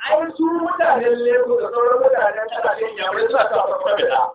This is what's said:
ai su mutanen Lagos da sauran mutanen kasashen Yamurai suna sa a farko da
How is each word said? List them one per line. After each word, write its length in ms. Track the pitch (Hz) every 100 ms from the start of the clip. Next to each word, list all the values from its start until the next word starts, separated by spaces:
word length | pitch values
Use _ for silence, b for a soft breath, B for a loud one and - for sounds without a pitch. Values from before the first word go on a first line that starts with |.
| 262
ai 200 | 311 330 311
su 80 |
mutanen 720 | 330 339 330 349 330 247 233 240 240
Lagos 360 | 247 240 240
da 60 | 220
sauran 260 | 240 240 247
mutanen 480 | 262 233 208 220 220
kasashen 480 | - 156 147 147 -
Yamurai 300 | 190 208 226
suna 220 | 262 -
sa 80 | 208
a 100 | -
farko 380 | - - - -
da 220 | - -